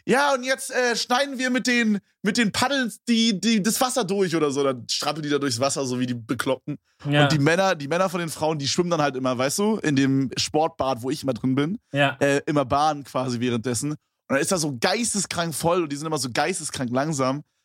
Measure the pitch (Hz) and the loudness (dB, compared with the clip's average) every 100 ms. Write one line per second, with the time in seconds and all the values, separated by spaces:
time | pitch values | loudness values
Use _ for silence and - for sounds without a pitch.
0 | - 247 285 269 254 269 - 247 247 226 | 0 2 2 0 0 -4 -2 0 0 0
1 | - 247 285 254 254 247 247 240 220 202 | 0 0 0 -2 0 0 2 2 2 0
2 | - _ 190 220 220 - 254 277 233 - | -4 _ -2 2 0 2 0 0 -2 -4
3 | - 226 226 185 214 220 196 - 254 262 | 0 2 2 2 2 2 2 2 0 0
4 | 180 202 185 160 147 135 139 127 110 - | 0 0 0 2 0 0 0 -2 -4 -4
5 | 139 156 147 143 143 117 135 151 131 123 | -4 -4 -2 -2 -2 0 -2 -2 -4 -2
6 | 123 123 110 120 139 131 - 143 _ _ | -4 -4 -6 -4 -2 -4 -6 -12 _ _
7 | 147 147 143 147 143 175 190 170 139 170 | 0 4 4 4 4 4 2 0 0 0
8 | 190 180 165 - 156 160 135 - 175 165 | 0 0 -6 -2 -2 0 -2 0 0 2
9 | 143 131 131 120 135 - 208 220 151 139 | 0 0 -2 0 0 0 0 0 2 2
10 | 135 135 127 - - 151 160 - 135 123 | 4 2 0 -2 -2 0 0 0 -2 -2
11 | 127 156 135 117 131 131 151 208 _ 143 | -4 -4 -4 -2 0 0 0 -4 _ 0
12 | 139 131 143 143 - 147 123 139 156 147 | 0 2 2 2 2 0 2 2 2 -2
13 | 127 135 127 120 123 120 127 120 147 151 | -4 -4 -2 -2 0 0 -2 -4 -4 -6
14 | _ _ - 135 - 185 151 123 190 214 | _ _ -2 -2 0 0 -2 0 0 0
15 | 233 202 - 170 170 139 165 190 156 143 | -2 -4 -4 -4 -4 -2 0 2 0 -4
16 | 160 156 127 117 151 190 151 - 123 127 | -4 -4 -2 0 0 -2 -6 -6 -2 -2
17 | 151 139 131 143 - _ | 0 0 0 -2 -8 _